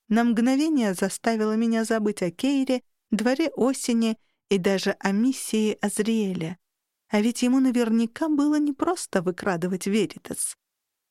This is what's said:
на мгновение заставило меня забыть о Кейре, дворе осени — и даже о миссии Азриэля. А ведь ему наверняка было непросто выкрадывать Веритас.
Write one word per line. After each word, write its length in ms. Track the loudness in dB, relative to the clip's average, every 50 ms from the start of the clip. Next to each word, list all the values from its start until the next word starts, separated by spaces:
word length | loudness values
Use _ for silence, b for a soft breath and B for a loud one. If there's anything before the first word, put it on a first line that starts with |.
| _ 0
на 160 | 2 2 4
мгновение 720 | 2 2 2 2 2 2 2 2 2 2 2 2 0 0
заставило 600 | 0 -2 -4 -4 -2 -2 -2 0 0 0 0 0
меня 300 | 0 0 0 0 0 0
забыть 380 | 0 0 0 0 -2 -2 -2
о 100 | -4 -4
Кейре, 500 | -4 -2 -2 0 0 0 0 0 -2 -2 -4 _ _ _ _ -4
дворе 360 | -2 0 0 0 0 0 0 -2
осени — 680 | 0 0 0 0 0 -2 -2 -2 0 0 0 0 -2 -4 _ _ _ _ _ -2
и 100 | -2 0
даже 380 | 2 2 0 0 0 -2 -2 -2
о 140 | -2 -2
миссии 680 | 0 2 2 0 0 -2 -4 -2 0 0 0 0 -2 -2
Азриэля. 760 | -4 -4 -2 -2 0 0 0 0 0 -2 -4 -4 -6 -8 -10 -12 _ _ _ _ _ _ _ _ _ -2
А 80 | 0 2
ведь 220 | 2 2 0 0
ему 180 | 0 2 4 4
наверняка 680 | 4 4 2 2 2 2 2 2 0 0 -2 -4 -2 0
было 280 | 2 2 2 2 2 2
непросто 640 | 0 0 -2 -2 -2 -2 -2 -4 -4 -2 -2 -2
выкрадывать 640 | -2 -2 -4 -4 -4 -4 -2 -2 -2 -4 -4 -4 -4
Веритас. 720 | -2 0 0 0 -2 -6 -12 -14 -12 -10 -8 -8 -10 -10 _ _ _ _ _ _ _ _ _ _ _